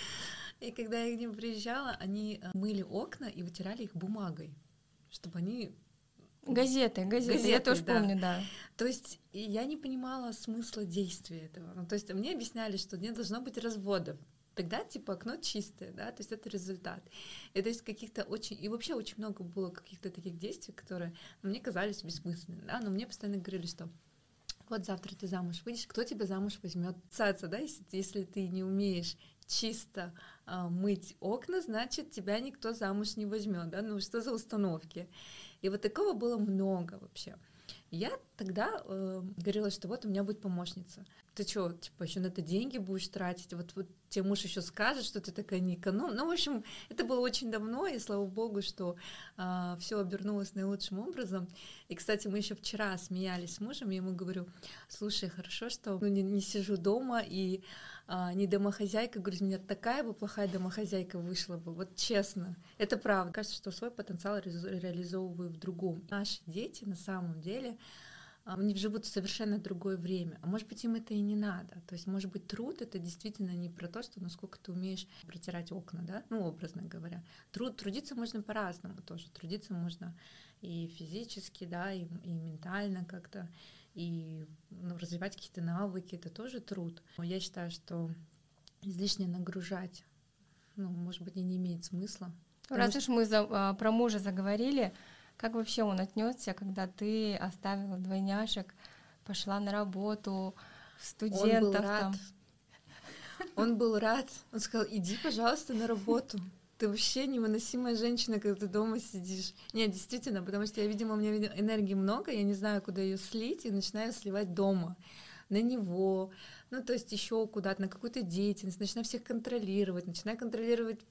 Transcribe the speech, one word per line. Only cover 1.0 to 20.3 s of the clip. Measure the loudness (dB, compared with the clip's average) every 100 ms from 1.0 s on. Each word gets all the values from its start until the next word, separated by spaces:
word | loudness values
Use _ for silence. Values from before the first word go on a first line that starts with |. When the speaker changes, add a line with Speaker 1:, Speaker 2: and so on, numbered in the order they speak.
Speaker 1:
я | 2
к | 0
ним | -2
приезжала, | -4 -4 -2 -2 -2 -2 -2
они, | 0 0 0 -4
э, | -4
мыли | 0 2 2
окна | 0 -2 -2 -4 -6
и | -4
вытирали | -6 -4 -4 -4
их | -4
бумагой, | -2 -2 0 -2 -4 -8 -12 -20 _ _ _ -18
чтобы | -12 -6 0
они | 0 0 -4 -8 -20 _ _ -20 -20 _ 4
Speaker 2:
Газеты, | 6 8 8 6 6
газеты, | 4 4 6
я | 8 10 10
Speaker 1:
Газеты, |
Speaker 2:
тоже | 10 6
Speaker 1:
да. | 6
Speaker 2:
помню, | 6 8 6
да. | 4 2 -2 -8 -12 0
Speaker 1:
То | 0
есть | 0 -4 -10 _
и | -6
я | -2 0
не | 0 -2
понимала | -4 -4 -2 -4 -4
смысла | -4 -4 -2 -2 -2
действия | 0 2 0 -2 -8 -10 -10
этого. | -12 -10
Ну, | -8 -2
то |
есть | -2 0
мне | -2 0
объясняли, | -2 -4 -4 -2 -2
что | -4 -4
не | -4
должно | -2 -2 -2
быть | -4 -4
разводов. | -2 -2 0 0 0 -8 -14 _ _
Тогда, | -6 -2 -2
типа, | -4 -8 -6
окно | -4 -4 -4
чистое, | -2 -2 -4 -10 -12
да, | -8 -8
то | -8
есть | -10
это | -8 -6
результат. | -6 -6 -6 -6 -10 -12 -16 -14 -14 -4
И | 0
то | 0
есть | -2
каких-то | -6 -8 -6 -6
очень, | -4 -4 -6 -6
и | -4
вообще | -2 -2
очень | -2 -4 -6
много | -6 -6
было | -6 -2 -4
каких-то | -4 -14 -10 -10
таких | -8 -8